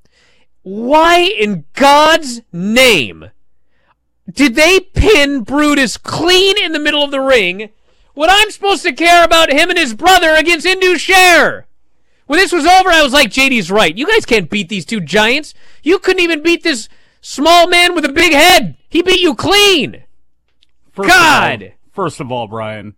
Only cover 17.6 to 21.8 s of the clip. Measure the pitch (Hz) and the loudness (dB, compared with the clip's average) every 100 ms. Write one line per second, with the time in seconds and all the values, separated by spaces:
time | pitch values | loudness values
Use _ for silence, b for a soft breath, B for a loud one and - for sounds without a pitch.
17.6 | 339 349 349 349 294 285 339 285 330 349 | 4 2 0 0 -4 -2 0 2 4 2
18.6 | 202 - _ 320 349 370 349 247 285 403 | 0 -10 _ -4 0 0 0 -2 0 2
19.6 | 403 349 175 - - - _ _ _ _ | 2 0 -4 -10 -20 -20 _ _ _ _
20.6 | _ _ _ - 196 247 320 262 175 123 | _ _ _ -8 0 2 2 0 -2 -6
21.6 | 95 - | -12 -20